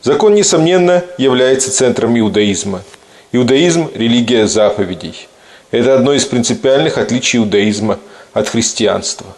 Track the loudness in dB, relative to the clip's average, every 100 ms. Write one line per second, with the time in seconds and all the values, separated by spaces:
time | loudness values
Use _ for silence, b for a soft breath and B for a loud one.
0 | 0 2 4 4 2 2 2 2 2 2
1 | -2 -2 0 2 2 2 -2 0 0 0
2 | 0 2 0 0 0 -2 -6 -8 -12 -20
3 | B B B -2 2 2 2 0 -2 -4
4 | 0 0 2 2 2 2 0 0 -4 -6
5 | -12 -16 -20 B B B B -2 2 2
6 | 2 0 0 -2 -2 -2 0 2 0 -2
7 | -2 -2 -2 0 0 2 0 -2 -2 -4
8 | B B B -6 -4 -2 -4 -2 -2 -2
9 | -4 -10 -14